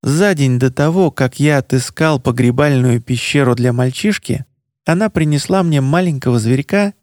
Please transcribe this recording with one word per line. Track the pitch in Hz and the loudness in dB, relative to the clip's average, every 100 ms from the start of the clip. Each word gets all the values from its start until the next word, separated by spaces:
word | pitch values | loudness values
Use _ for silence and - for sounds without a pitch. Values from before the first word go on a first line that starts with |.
За | - 147 202 | -2 0 0
день | 175 139 123 | 2 0 2
до | 127 | 0
того, | 127 147 175 175 | 0 0 2 0
как | - 127 - | 0 -4 0
я | 147 143 | 0 0
отыскал | 131 131 123 - 160 151 | 0 -2 -4 -2 0 0
погребальную | 135 120 123 123 147 135 127 120 | -2 0 0 2 2 2 2 0
пещеру | - 123 - 147 131 | -2 -6 -2 0 2
для | 123 123 | 2 0
мальчишки, | 120 127 131 208 202 - 139 139 _ _ _ | 0 -2 -2 -2 -4 -4 -6 -6 _ _ _
она | - 170 214 | -4 0 0
принесла | 180 156 147 - 190 | 0 0 0 0 0
мне | 175 151 | 2 0
маленького | 131 160 180 143 131 120 | 2 0 0 -2 0 0
зверька | 110 131 147 202 202 - | 2 0 0 -2 -2 -4